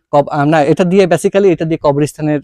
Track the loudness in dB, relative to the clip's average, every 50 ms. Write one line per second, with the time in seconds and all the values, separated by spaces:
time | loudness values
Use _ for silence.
0 | _ _ -2 -2 -2 -2 -2 -2 0 2 2 2 2 2 0 0 0 2 2 2
1 | 2 2 0 -2 -2 -2 0 2 2 2 2 0 -2 -4 -4 -2 -2 0 0 0
2 | -2 -4 -4 -6 -4 -4 -4 -4